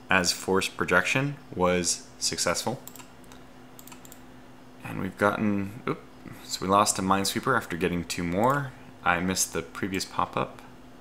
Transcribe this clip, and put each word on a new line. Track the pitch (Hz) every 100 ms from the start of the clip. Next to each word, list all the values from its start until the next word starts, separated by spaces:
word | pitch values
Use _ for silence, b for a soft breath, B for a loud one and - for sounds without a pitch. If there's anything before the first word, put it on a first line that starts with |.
| -
as | 95 87
force | - - 95 -
projection | - 87 90 - 135 139 143 - -
was | 90 90 85 - - -
successful. | - - - 87 - 123 - - - - - - - - - - - - - - - - - - - -
And | 117 107
we've | 95 92
gotten, | 104 - 107 101 98 110 -
oop, | 151 - - - -
so | - -
we | 90
lost | 101 107 -
a |
minesweeper | 95 95 95 - - 123
after | - 85
getting | 90 87
two | 85 - 87
more. | 90 117 143 135 - - - 90
I | 87
missed | 92 92 -
the | 85
previous | 80 - 101 92
pop-up. | - - 90 - - - - - - -